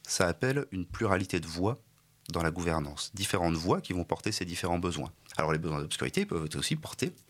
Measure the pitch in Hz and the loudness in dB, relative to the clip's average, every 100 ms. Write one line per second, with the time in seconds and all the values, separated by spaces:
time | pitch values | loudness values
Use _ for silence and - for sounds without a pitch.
0 | - - 87 85 127 143 - 95 87 - | -2 2 4 4 0 0 -2 -6 -6 0
1 | 110 92 92 90 80 85 101 139 - _ | 2 4 2 -2 -2 0 0 0 -8 _
2 | _ _ - 87 82 85 85 80 71 73 | _ _ -6 0 0 2 0 0 -2 -6
3 | - 98 98 95 85 82 87 - - 90 | -8 -4 0 2 4 2 2 0 0 -2
4 | 82 82 - - 90 85 87 87 90 76 | -2 -2 -2 -2 -4 -2 0 2 0 -2
5 | 64 - - - 80 78 80 73 76 - | -6 -10 -8 -2 2 2 0 -2 -2 -2
6 | 64 190 202 85 78 - - 156 - - | 0 0 0 -2 -2 -2 0 -2 -4 -4
7 | 180 - | -4 -4